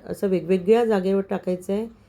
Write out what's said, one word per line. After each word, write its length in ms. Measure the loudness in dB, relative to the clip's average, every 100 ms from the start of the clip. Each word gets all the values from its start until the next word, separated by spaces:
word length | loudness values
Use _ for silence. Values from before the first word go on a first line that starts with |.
| -8
असं 220 | -4 0
वेगवेगळ्या 560 | 0 0 0 4 4
जागेवर 380 | 4 2 2 0 -2
टाकायचं 420 | -6 -4 -6 -4
आहे, 320 | -6 -6 -14